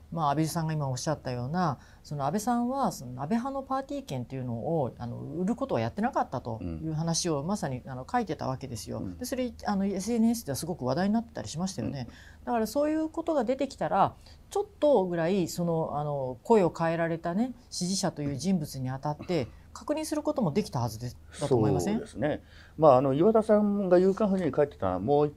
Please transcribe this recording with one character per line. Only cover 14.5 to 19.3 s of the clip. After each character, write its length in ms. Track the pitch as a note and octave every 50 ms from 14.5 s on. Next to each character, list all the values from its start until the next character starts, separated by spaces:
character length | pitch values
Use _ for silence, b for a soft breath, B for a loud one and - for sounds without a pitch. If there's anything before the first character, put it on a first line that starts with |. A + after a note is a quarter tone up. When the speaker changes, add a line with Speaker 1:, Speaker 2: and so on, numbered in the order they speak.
| -
Speaker 1:
ょ 40 | G4+
っ 40 | G#4 - - -
と 240 | D4 D4 C4 G3 F#3+
ぐ 120 | F3 F3
ら 120 | E3 D#3+ F3
い、 180 | G3+ G3 E3
そ 200 | - - F3 E3+
の、 240 | E3+ E3 D#3+ D#3 - - D3
あ 60 | D3+
の、 340 | D3 C#3+ C#3 C3 B2+ B2 -
声 200 | - - A3+ G#3
を 100 | F3+ D#3+ -
変 200 | - E3 E3 E3+
え 20 |
ら 120 | E3 E3 D#3+
れ 100 | E3 E3
た 160 | - E3+ F3
ね、 180 | G#3 B3+ C4 A#3 b b b
支 180 | - - F3+
持 100 | F3+ G3
者 140 | F#3+ F#3+ D#3
と 120 | - D3
い 100 | D3 C#3+
う 40 | C#3+
人 220 | B2 D3 G3 F#3+ E3
物 220 | D3 - - C3
に 80 | B2+ B2+
あ 100 | C3 C3
た 120 | - D3+
っ 80 | D3 -
て、 300 | - -